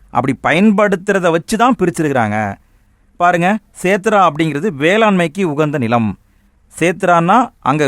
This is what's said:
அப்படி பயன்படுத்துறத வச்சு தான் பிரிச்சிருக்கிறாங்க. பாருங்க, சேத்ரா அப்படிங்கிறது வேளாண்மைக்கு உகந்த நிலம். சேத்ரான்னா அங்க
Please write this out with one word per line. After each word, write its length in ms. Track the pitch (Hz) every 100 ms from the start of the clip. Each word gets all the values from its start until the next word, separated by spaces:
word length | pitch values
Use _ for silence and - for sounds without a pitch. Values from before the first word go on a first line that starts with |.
| _
அப்படி 200 | 120 131 127
பயன்படுத்துறத 880 | 123 156 214 202 208 190 196 190 175
வச்சு 240 | 165 - 214
தான் 180 | 240 254
பிரிச்சிருக்கிறாங்க. 600 | 180 170 156 131 110 107 104 98 _ _ _ _ _ _
பாருங்க, 280 | 175 180 175 214 - -
சேத்ரா 440 | 180 202 220 208
அப்படிங்கிறது 460 | 175 151 160 143 208 139
வேளாண்மைக்கு 680 | 156 208 214 190 170 190
உகந்த 340 | 185 143 151 139
நிலம். 320 | 113 120 110 92 _ _ _ _ _
சேத்ரான்னா 640 | - 165 185 180 175 170 226 240 -
அங்க 240 | 127 151